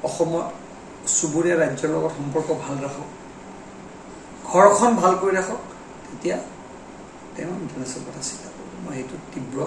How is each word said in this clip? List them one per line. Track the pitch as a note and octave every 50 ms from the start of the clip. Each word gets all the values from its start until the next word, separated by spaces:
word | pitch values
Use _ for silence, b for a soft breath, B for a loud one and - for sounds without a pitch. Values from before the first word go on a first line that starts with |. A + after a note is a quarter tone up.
| -
অসমৰ | - - - E3+ E3 E3 E3+ - - - - - - - - - - - - - - -
চুবুৰীয়া | - E3 D#3 D3 E3 E3 F3 F3 D#3+
ৰাজ্যৰ | D#3 C#3 C#3 - - D3+ D#3+
লগত | D#3+ D#3 D#3 -
সম্পৰ্ক | C#3+ C#3+ C#3+ C3+ D#3+ D3 - D#3 - -
ভাল | C#3 C#3 C3+ C#3
ৰাখক, | C#3 - - - - - - - - - - - - - - - - - - - - - - - - - - - - - - - -
ঘৰখন | - F3+ G3+ G#3 G3+ - A#3 A#3+ A3+ F#3
ভাল | F3 F#3 F#3 F3+
কৰি | F#3 G3 F#3 F#3+
ৰাখক, | F#3+ - A#3 - - - - - - - - - -
তেতিয়া | - C#3 A#2+ - F3 - - - - - - - - - - - - - - - - - - - - -
তেওঁ | - - E3+ F#3 G3 E3+
ইণ্টাৰনেশ্যনেল | - - C3 B2+ - - - -
কথা | - - - - -
চিন্তা | - - - - -
কৰিব। | - - - - - -
মই | - C3+
সেইটো | C3 B2 - - D3+ - - -
তীব্ৰ | D3 B2+ A#2+ C3 C3 -